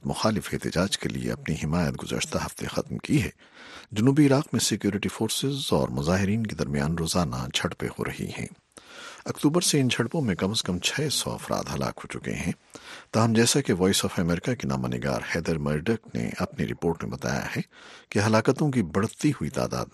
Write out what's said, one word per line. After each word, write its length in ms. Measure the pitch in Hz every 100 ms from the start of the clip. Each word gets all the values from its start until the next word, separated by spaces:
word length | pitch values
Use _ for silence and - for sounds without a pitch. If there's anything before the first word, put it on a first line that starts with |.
| -
مخالف 440 | - 107 104 -
احتجاج 440 | 69 - 80 95 -
کے 120 | -
لیے 220 | - 62
اپنی 240 | 57 - 78
حمایت 400 | 76 85 80 65
گزشتہ 340 | - 60 - - 80
ہفتے 200 | - -
ختم 320 | - - -
کی 260 | - 139
ہے، 60 | 104 - - - - - -
جنوبی 360 | 104 120 139 143
عراق 200 | 135 156
میں 60 | 117
سیکیورٹی 500 | - 107 - 101 -
forces 580 | - 110 - 135 139 143
اور 200 | 87 65
مظاہرین 580 | 62 71 92 98 107 110
کے 80 | -
درمیان 400 | 64 71 71 85
روزانہ 380 | 82 92 80 62 64
جھڑپیں 340 | - 87 - 60 -
ہو 60 | -
رہی 200 | - 50
ہیں۔ 220 | - - - _ - - - - - -
اکتوبر 360 | 123 151 165
سے 180 | - 151
ان 80 | 131
جھڑپوں 340 | - 117 170
میں 140 | 127 87
کم 140 | 95
از 120 | 110
کم 180 | - 90
چھ 280 | - - 151
سو 200 | - -
افراد 320 | - - - - 71
ہلاک 260 | 64 -
ہو 160 | - 64
چکے 120 | 58
ہیں۔ 220 | 57 78 - _ - - - -
تاہم 220 | 113 113
جیسا 280 | 113 117 147
کہ 120 | 131
Voice 320 | 95 95 98 95
آف 140 | -
America 360 | 85 85 - 123
کے 120 | 67
نامہ 200 | 67 64
نگار 340 | 62 69 60 - -
ہیدر 220 | 80 80
مرڈک 580 | 71 76 82 - - 58
نے 140 | 57 -
اپنی 300 | - - 64
رپورٹ 360 | - 85 82
میں 80 | -
بتایا 340 | - - 67 -
ہے 160 | - - - - - -
کہ 100 | -
ہلاکتوں 520 | 104 110 110 131 156
کی 120 | 131
بڑھتی 460 | 87 87 110 - 151
ہوئی 180 | 143 73
تعداد 360 | 67 62 62 60